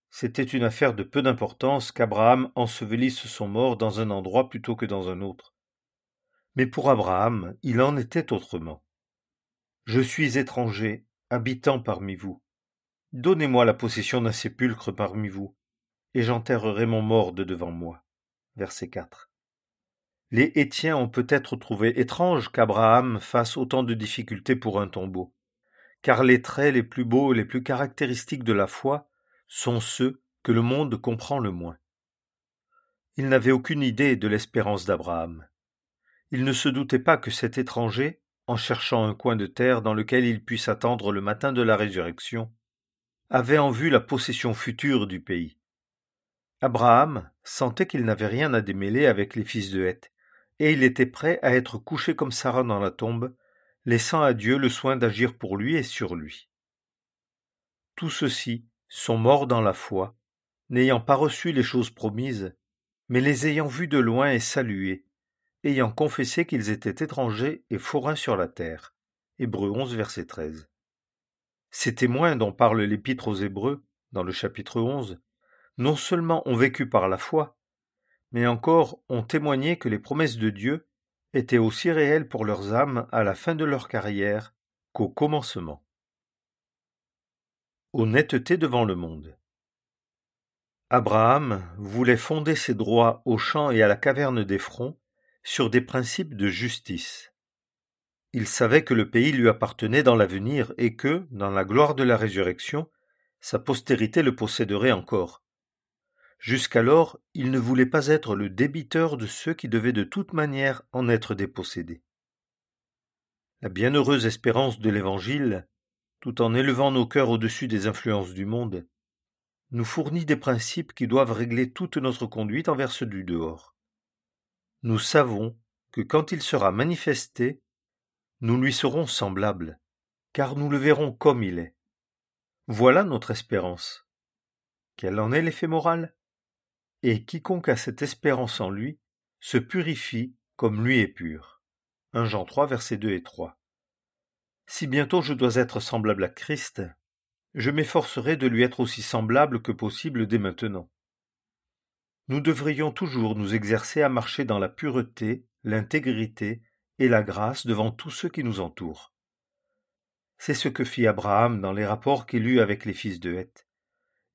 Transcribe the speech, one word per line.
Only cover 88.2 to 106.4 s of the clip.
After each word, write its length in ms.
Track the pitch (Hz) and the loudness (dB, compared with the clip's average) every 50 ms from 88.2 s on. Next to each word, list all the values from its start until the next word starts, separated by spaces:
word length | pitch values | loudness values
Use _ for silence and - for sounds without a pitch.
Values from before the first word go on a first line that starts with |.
| 151 - - 123 127 - 175 | 2 2 0 -4 0 0 0
devant 300 | 180 160 143 123 120 117 | 0 0 0 2 0 0
le 80 | 104 92 | 0 -2
monde. 440 | 87 87 80 82 78 76 78 - _ _ _ _ _ _ _ _ _ _ _ _ _ _ _ _ _ _ _ _ _ _ _ _ _ _ _ _ _ _ _ | -4 -6 -10 -10 -14 -16 -18 -20 _ _ _ _ _ _ _ _ _ _ _ _ _ _ _ _ _ _ _ _ _ _ _ _ _ _ _ _ _ _ _
Abraham 800 | - 123 110 101 104 107 110 117 131 147 151 127 107 95 92 85 85 | 2 2 2 4 4 4 6 6 4 4 2 -2 -4 -6 -6 -10 -14
voulait 400 | 101 104 98 101 120 127 120 123 | -14 -12 -8 -2 2 4 4 4
fonder 400 | 113 - - 156 156 151 156 160 | 4 4 -2 -2 -2 0 0 0
ses 180 | - - - 123 | 0 0 -2 -2
droits 460 | 104 110 101 113 117 117 117 117 - _ | -2 0 4 6 6 6 6 4 0 _
au 100 | 131 117 | 0 0
champ 340 | 107 - - - 156 147 143 | 0 0 -2 0 0 0 2
et 120 | 123 113 110 | 4 6 6
à 40 | |
la 100 | 104 104 | 6 4
caverne 480 | 107 - 143 131 135 147 135 127 117 104 | 4 2 0 2 2 0 0 0 -2 -2
d'Éphron 540 | 95 98 95 - - - - 120 139 165 - _ _ _ _ _ _ _ _ _ | -2 -2 -4 -4 -6 -10 -10 -10 -10 -10 -12 _ _ _ _ _ _ _ _ _
sur 260 | - - - 135 110 | -10 -2 0 0 2
des 140 | 107 123 123 | 2 2 0
principes 520 | - - 131 123 120 - - 185 156 135 | 2 -4 -4 -4 -2 -4 -6 -6 -6 -4
de 140 | 98 98 101 | -2 -2 -2
justice. 840 | 90 87 117 120 113 - - - 95 85 - - - - - - _ _ _ _ _ _ _ _ _ _ _ _ _ _ _ _ _ _ _ _ - | -2 -2 -4 -6 -6 -8 -10 -10 -10 -8 -8 -10 -14 -16 -18 -20 _ _ _ _ _ _ _ _ _ _ _ _ _ _ _ _ _ _ _ _ -6
Il 140 | 123 107 | -4 -4
savait 360 | - - - 127 110 123 156 160 | -4 0 2 2 6 6 4 6
que 120 | - 127 | 6 2
le 160 | 113 104 110 | 2 2 2
pays 220 | 110 117 120 151 147 | 2 2 2 4 2
lui 180 | 131 117 113 | 4 4 4
appartenait 520 | 107 - - - - - 120 107 113 143 147 | 4 4 0 -4 -4 -4 -4 0 2 4 6
dans 140 | 127 120 | 6 6
l'avenir 560 | 113 104 92 92 98 98 117 143 143 117 - - - | 6 4 2 2 -4 -4 -4 -2 -2 -4 -4 -4 -2
et 180 | 117 117 113 | -2 -2 -2
que, 300 | 113 - 139 156 175 190 151 | -2 -2 -2 -2 -2 -4 -8
dans 200 | 127 101 101 98 | -8 -6 -4 -2
la 160 | 98 98 95 | 0 -2 -2
gloire 280 | 95 107 127 151 147 147 | 2 4 4 4 4 4
de 80 | 131 135 | 2 4
la 140 | 123 120 | 4 4
résurrection, 720 | 107 110 107 95 98 95 90 90 - - - - 147 160 - _ _ _ _ _ _ _ _ _ _ | 4 2 -2 0 0 0 0 -2 -4 -8 -6 -6 -6 -6 -8 _ _ _ _ _ _ _ _ _ _
sa 180 | - - - 123 | -14 -6 -6 -4
postérité 640 | - - 131 123 - - 135 - 110 110 - 170 156 | -2 -2 -2 -4 0 0 2 2 2 2 2 4 2
le 120 | 131 - | 2 2
posséderait 580 | - 110 107 - - 117 98 101 101 110 131 117 | 0 -4 -4 -2 -4 -2 -2 0 0 2 2 2
encore. 520 | 95 - - - 101 90 82 - - _ _ _ _ _ _ _ _ _ _ _ _ _ _ _ _ _ _ _ _ | 0 0 -4 -2 -2 -2 -4 -8 -18 _ _ _ _ _ _ _ _ _ _ _ _ _ _ _ _ _ _ _ _